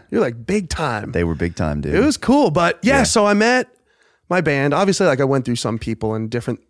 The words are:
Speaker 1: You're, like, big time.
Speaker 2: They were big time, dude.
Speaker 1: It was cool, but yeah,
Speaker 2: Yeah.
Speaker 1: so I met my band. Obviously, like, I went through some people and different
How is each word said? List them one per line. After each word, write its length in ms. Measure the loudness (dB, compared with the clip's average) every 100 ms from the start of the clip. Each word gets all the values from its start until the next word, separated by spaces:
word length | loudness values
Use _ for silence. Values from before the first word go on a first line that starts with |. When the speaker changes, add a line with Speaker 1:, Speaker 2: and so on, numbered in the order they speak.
| -6
Speaker 1:
You're, 100 | -2
like, 260 | -2 -4 -4
big 220 | -4 -4
time. 460 | -6 -4 -4 -4
Speaker 2:
They 100 | -2
were 120 | -2 -2
big 200 | -4 -2
time, 240 | -4 -4
dude. 160 | -2 0
Speaker 1:
It 60 |
was 160 | 2 0
cool, 340 | 2 2 2
but 260 | 2 0 0
yeah, 160 | 0 2
Speaker 2:
Yeah. 60 |
Speaker 1:
so 220 | 2 2 2
I 80 |
met 360 | 4 2 2 -2 _ _ _ _ _ -4
my 120 | 0
band. 320 | 0 0 2
Obviously, 340 | 2 2 2 2
like, 140 | 2
I 20 |
went 220 | 2 0 0
through 100 | -2
some 240 | -2 -4
people 340 | -4 -4 -4
and 160 | -4 -4
different 300 | -6 -6 -8 _